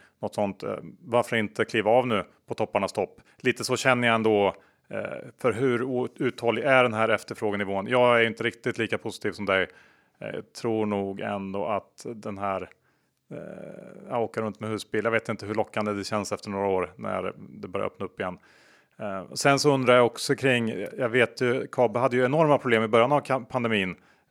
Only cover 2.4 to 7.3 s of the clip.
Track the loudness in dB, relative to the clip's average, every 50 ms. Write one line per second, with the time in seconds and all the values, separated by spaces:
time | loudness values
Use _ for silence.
2.4 | _ -10 -6 -4 -4 -2 0 0 0 0 0 -2 -4 -4 -6 -12 _ _ _ _
3.4 | 0 0 0 0 -2 -2 -2 0 2 2 2 4 4 2 2 4 4 4 4 4
4.4 | 4 2 0 -2 -8 _ _ _ _ -12 -8 -8 -8 -8 -8 -10 -12 -14 -10 _
5.4 | -2 -2 0 0 0 0 0 0 -2 -2 -2 -4 -4 -6 -6 -4 -4 -4 -4 -2
6.4 | 0 0 0 2 2 4 6 6 6 4 4 2 2 2 2 0 -2 -6